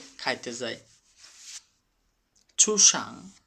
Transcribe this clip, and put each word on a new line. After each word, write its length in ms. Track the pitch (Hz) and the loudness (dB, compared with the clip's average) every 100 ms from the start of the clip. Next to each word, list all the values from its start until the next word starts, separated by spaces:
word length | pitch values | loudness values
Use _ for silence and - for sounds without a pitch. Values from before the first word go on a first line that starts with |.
| - - | -10 -8
খাইতে 360 | 143 123 123 | -4 -4 -6
যায়। 260 | 120 117 120 - - _ _ - - - - _ _ _ _ _ _ _ _ _ - | -8 -8 -10 -16 -20 _ _ -20 -20 -18 -18 _ _ _ _ _ _ _ _ _ 2
出 200 | - 208 | 4 6
生， 540 | - 151 104 131 185 - | 6 4 -4 -12 -18 -20